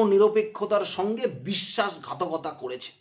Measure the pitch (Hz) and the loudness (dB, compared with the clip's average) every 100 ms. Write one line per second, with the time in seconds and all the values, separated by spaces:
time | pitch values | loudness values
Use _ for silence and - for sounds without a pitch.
0 | 214 196 214 214 214 - 208 208 190 - | 6 6 6 4 0 -4 0 0 0 -2
1 | 196 233 254 123 139 190 - - 202 175 | -2 -2 -4 -4 -6 -6 -4 -2 -2 -4
2 | - - 170 160 160 147 127 127 - - | -12 -6 -4 -4 -6 -8 -8 -8 -10 -18